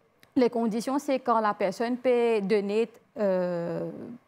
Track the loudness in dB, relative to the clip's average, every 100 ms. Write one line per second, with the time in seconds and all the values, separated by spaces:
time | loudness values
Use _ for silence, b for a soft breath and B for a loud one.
0 | _ _ _ 2 2 2 -2 -2 -2 -2
1 | 0 -2 2 2 2 0 -2 -2 -4 -2
2 | 2 2 2 2 2 0 2 0 -2 -6
3 | _ -2 0 0 0 -4 -4 -6 -6 -10
4 | -14 -16